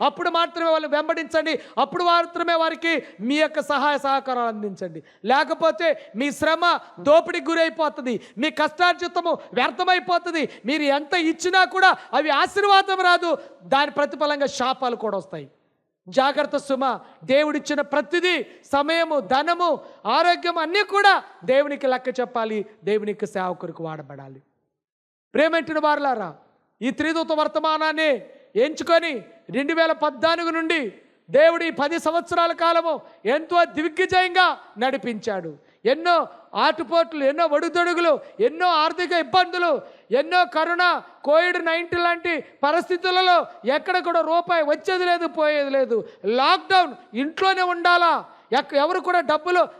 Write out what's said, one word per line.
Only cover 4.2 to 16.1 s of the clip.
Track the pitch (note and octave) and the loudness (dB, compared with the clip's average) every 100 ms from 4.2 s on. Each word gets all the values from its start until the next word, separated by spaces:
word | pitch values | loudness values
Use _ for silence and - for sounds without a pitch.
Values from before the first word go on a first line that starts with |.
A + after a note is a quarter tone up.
| C4 B3 A#3 | -2 -4 -4
అందించండి. | G#3+ G#3 F3+ F#3 D#3+ - _ G#3 | -4 -8 -8 -12 -12 -18 _ 0
లేకపోతే | C4+ D4 D#4+ D#4+ D#4+ E4+ C#4 - G3+ | 2 2 0 0 2 0 -2 -6 -6
మీ | C#4 | -4
శ్రమ | - D4+ E4 F4 D4 - - | -2 0 2 2 0 -4 -4
దోపిడీకి | G#3+ D#4+ E4 F4 C#4 | 4 4 4 -2 -2
గురైపోతుంది, | E4 E4 D#4+ D4+ D4 B3+ G#3+ - - | 0 0 0 -4 -2 -6 -6 -8 -4
మీ | D4+ | -4
కష్టార్జితము | D#4 D4+ D4+ F4 F4 F4 F4 E4+ D4+ - | 0 -2 2 0 2 -4 -4 -2 -4 -4
వ్యర్థమైపోతుంది, | G3+ C4+ C4+ F#4 F4+ F4+ F4 F4 E4 B3+ - G#3 | -2 -2 0 0 0 0 -2 -2 -4 -4 -6 -4
మీరు | D#4 | -2
ఎంత | C#4+ C#4 D4 | 0 0 0
ఇచ్చినా | F4+ D#4+ E4 F4+ F#4 F#4 | -2 0 -2 0 2 2
కూడా | F#4 F#4 - - | 4 4 4 0
అవి | C4 D4+ | -2 2
ఆశీర్వాదం | C#4+ F4+ G4+ G4+ G4 G4 F#4+ | 2 0 2 4 4 4 2
రాదు, | F4+ F4 F4 D4 - - | 4 2 2 -4 -6 -20
దాని | F3 C4 D4 | -2 0 0
ప్రతిఫలంగా | C#4+ C#4+ D4 D4 C#4+ C#4 | 0 -4 -2 -2 0 -2
శాపాలు | - B3+ B3+ B3 A#3 | -2 -2 -2 -4 -4
కూడా | A3 G3 | -4 -6
వస్తాయి. | - E3+ C#3 _ _ _ _ _ | -8 -14 -16 _ _ _ _ _
జాగ్రత్త | F#3 | -4